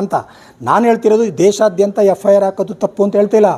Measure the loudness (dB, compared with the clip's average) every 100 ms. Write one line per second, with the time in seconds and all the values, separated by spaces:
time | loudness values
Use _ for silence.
0 | -4 -6 -8 -18 -20 -8 -2 0 2 0
1 | 0 0 0 0 0 2 0 0 -2 0
2 | 0 0 0 2 0 -4 -8 -6 -6 -2
3 | -2 0 0 2 0